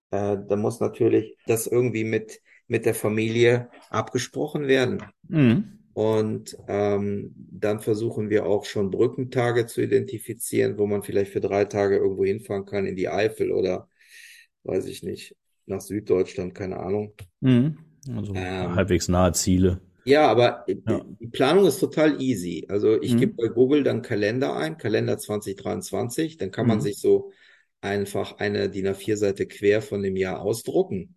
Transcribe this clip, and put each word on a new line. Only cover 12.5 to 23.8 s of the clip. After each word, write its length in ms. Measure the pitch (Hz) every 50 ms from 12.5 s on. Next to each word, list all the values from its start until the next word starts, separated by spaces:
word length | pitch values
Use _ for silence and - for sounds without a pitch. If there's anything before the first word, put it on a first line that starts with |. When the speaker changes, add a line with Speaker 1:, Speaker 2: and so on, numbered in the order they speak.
| 104 98 98
Speaker 1:
kann 220 | - - 101 98 95
in 80 | 95
die 140 | 92 90 87
Eifel 420 | 80 92 107 110 - - - 92
oder, 380 | 92 95 95 92 90 - - _ _ _ _ _ - - - - - - - _ _ _ -
weiß 220 | 82 87 95 92
ich 180 | 92 90 - -
nicht, 320 | 95 98 - - - - _ _ _ _ _ _
nach 160 | - 98 98
Süddeutschland, 760 | - - 95 107 - - 101 92 92 - - - 92 90 87
keine 240 | - 104 92 92 -
Ahnung. 340 | 80 90 98 104 107 107 - - - _ _ -
Speaker 2:
Mhm. 380 | - 131 127 120 127 156 156 - - _ _ _ - 135 120
Also 180 | 113 104 101 98
Speaker 1:
Ähm, 420 | 95 92 92 92 92 92 87 87
Speaker 2:
halbwegs 340 | 92 95 95 95 85 - -
nahe 240 | 90 87 92 90 85
Ziele. 480 | - - - 92 90 92 92 90 90 - _ _ _ -
Speaker 1:
Ja, 220 | 123 139 151 156 131
aber 380 | 107 117 120 120 - - - -
Speaker 2:
Ja. 340 | - 101 - 110 104 101 - - - -
Speaker 1:
die 60 | - 117
Planung 380 | - - 127 131 160 196 202
ist 140 | 175 131 -
total 420 | - 127 - - 156 160 143 135
easy. 440 | 135 131 120 95 87 90 87 - - -
Also 340 | 95 104 104 104 110 104
ich 120 | - 123 120
Speaker 2:
Mhm. 60 | 117
Speaker 1:
gebe 140 | - - -
bei 120 | - 117 110
Google 360 | - 120 131 127 143 147